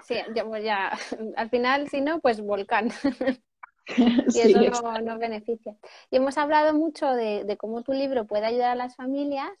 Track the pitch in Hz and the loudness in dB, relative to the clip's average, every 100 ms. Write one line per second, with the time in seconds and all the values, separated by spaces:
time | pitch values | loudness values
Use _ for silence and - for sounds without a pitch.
0 | - 226 - 226 220 220 214 202 190 - | -8 -6 -4 -6 -6 -6 -4 -2 -2 -6
1 | - 226 220 - 226 247 247 277 285 277 | -8 -8 -8 -6 -2 0 2 0 -2 -2
2 | 277 330 269 214 208 202 196 226 226 - | -2 0 0 0 -2 -4 0 0 -2 -2
3 | 277 254 262 254 _ _ - _ - - | -4 -2 -4 -4 _ _ -20 _ -6 2
4 | 240 240 - 233 226 208 226 240 233 226 | 4 4 2 4 8 8 6 2 -4 -6
5 | 226 226 233 214 214 226 - 214 - - | -6 -4 -6 -6 -6 -8 -8 -16 -20 -20
6 | _ 262 269 277 294 302 302 302 320 302 | _ 0 2 0 2 4 4 4 0 0
7 | 294 254 220 208 202 202 214 226 240 269 | 0 0 0 -2 -4 -6 -4 -8 -4 -2
8 | 277 262 214 208 220 240 240 247 247 254 | 0 -2 -2 -2 0 0 0 0 -6 -8
9 | 254 277 285 277 302 403 | -6 -2 -2 -4 -6 -12